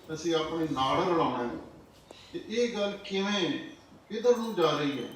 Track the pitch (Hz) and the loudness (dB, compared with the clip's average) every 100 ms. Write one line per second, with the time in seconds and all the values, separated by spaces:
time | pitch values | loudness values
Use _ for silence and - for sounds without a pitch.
0 | - 160 170 160 151 165 156 131 131 160 | -10 -4 0 0 0 -2 -2 0 2 2
1 | 180 165 131 120 117 110 - - - - | 2 2 2 0 -4 -6 -12 -20 -20 -20
2 | - - - - 190 233 233 202 202 196 | -20 -20 -14 -12 -4 0 0 0 -2 -4
3 | - 196 202 208 160 - - - - - | -4 0 0 2 0 -2 -6 -16 -20 -20
4 | - 226 247 226 226 175 156 147 143 127 | -10 2 4 4 2 2 4 4 0 -2
5 | - | -6